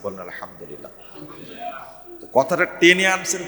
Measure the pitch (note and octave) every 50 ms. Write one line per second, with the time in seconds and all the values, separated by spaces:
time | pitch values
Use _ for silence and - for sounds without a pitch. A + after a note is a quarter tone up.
0 | - G2+ F#2+ F#2+ F2+ F2 F2 - F#2+ F2+ F#2 E2 E2+ E2 D2+ C#2+ C#2 - - -
1 | - - - - D3+ - - - - - - - F5 - - - - - - -
2 | - - - - - - - B2 C#3 C#3 F3+ E3+ F3+ F3 - - E3+ E3+ F3+ F#3
3 | F#3+ F#3+ F#3 F#3 F3+ - F#3+ F#3 F3